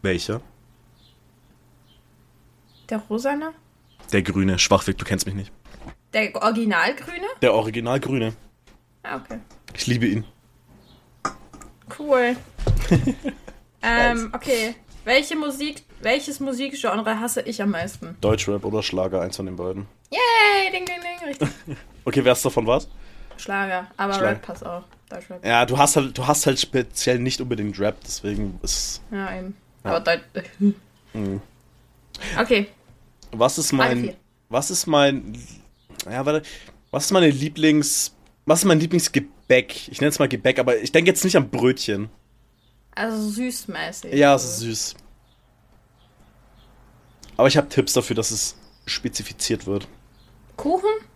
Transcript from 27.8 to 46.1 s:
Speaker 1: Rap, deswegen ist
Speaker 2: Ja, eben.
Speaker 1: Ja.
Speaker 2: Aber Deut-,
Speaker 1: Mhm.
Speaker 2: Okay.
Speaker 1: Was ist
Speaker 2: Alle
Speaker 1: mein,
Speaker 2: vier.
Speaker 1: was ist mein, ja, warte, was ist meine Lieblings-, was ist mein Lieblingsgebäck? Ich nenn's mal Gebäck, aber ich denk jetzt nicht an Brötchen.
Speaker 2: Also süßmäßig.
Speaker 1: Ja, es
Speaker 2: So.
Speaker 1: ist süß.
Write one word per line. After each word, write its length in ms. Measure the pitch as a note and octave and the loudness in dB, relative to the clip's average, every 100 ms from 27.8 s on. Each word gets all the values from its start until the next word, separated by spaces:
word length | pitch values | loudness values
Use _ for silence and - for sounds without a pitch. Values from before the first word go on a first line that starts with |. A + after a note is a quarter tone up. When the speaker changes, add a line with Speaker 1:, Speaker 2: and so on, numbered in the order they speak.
Speaker 1:
Rap, 160 | G2+ - - | -2 -2 -12
deswegen 540 | - G2+ G#2 G2+ F3+ | -8 -4 -4 -4 -6
ist 400 | - - - - - | -6 -4 -4 -10 -10
Speaker 2:
Ja, 260 | G3+ F#3+ F#3+ | -8 -8 -8
eben. 200 | F#3 G3+ _ _ | -12 -14 _ _
Speaker 1:
Ja. 140 | - E3+ | -4 -2
Speaker 2:
Aber 40 | |
Deut-, 220 | E3+ E3+ - - F3 - G3+ G3+ _ _ _ | 0 -2 -4 -12 -12 0 2 2 _ _ _
Speaker 1:
Mhm. 280 | A2+ G2+ G2 - _ _ _ _ _ _ - - F3+ | -6 -4 -6 -10 _ _ _ _ _ _ -14 -6 -4
Speaker 2:
Okay. 280 | A#3 A3 G3+ _ _ _ _ _ - | 2 2 0 _ _ _ _ _ -14
Speaker 1:
Was 260 | A2+ B2 - | 2 2 2
ist 140 | D3 | 0
Speaker 2:
Alle 60 | C#3 | 2
Speaker 1:
mein, 180 | B2+ B2 | 2 2
Speaker 2:
vier. 100 | A#2 - _ _ _ | -2 -8 _ _ _
Speaker 1:
was 220 | A#2 C#3+ | -4 -2
ist 160 | F3+ - | -4 2
mein, 500 | D3 C#3+ C#3 G2+ A#2 - - - _ _ - - | 4 4 2 -8 -14 -16 -20 -20 _ _ -14 -8
ja, 160 | B2 | -4
warte, 180 | C3+ D#3 - - - - _ | -2 -2 -4 -18 -20 -20 _
was 140 | C#3 - | -4 2
ist 40 | |
meine 200 | G3 E3 | 6 6
Lieblings-, 840 | C3+ D3+ D3+ D#3 D3+ D3 - - _ _ _ - | 4 -2 2 4 4 2 -2 -4 _ _ _ 2
was 140 | E3 | 4
ist 40 | |
mein 140 | G3 D#3 | 6 4
Lieblingsgebäck? 1120 | E3 F3 - C#3+ - - _ B2+ - - - | 4 2 2 -2 -4 -16 _ 4 4 -12 -14
Ich 120 | - | -2
nenn's 200 | D3 - | 0 2
mal 80 | C#3+ | 0
Gebäck, 320 | B2 C3 C3 | 2 2 2
aber 180 | B2 A#2 | 2 2
ich 140 | A2+ | 4
denk 160 | D#3 E3+ | 4 4
jetzt 160 | F#3+ | 2
nicht 120 | F#3 E3+ | 4 4
an 140 | A#2+ | 2
Brötchen. 580 | B2 B2 B2+ - G2+ G#2+ - _ _ _ _ _ _ _ | 2 2 2 -2 -4 -4 -12 _ _ _ _ _ _ _
Speaker 2:
Also 320 | - A3 A3 G#3+ | -6 -4 -4 -4
süßmäßig. 840 | G#3 B3+ B3 - D#3+ E3 G3 - | -4 -6 -6 -10 -8 -8 -10 -4
Speaker 1:
Ja, 220 | C#3 C#3+ | 4 6
es 80 | C3+ | 6
Speaker 2:
So. 60 | A#2+ | 2
Speaker 1:
ist 100 | A2 | -4
süß. 380 | A#2 A2 - - - - _ _ _ _ _ _ _ _ _ | -4 -4 -6 -10 -20 -20 _ _ _ _ _ _ _ _ _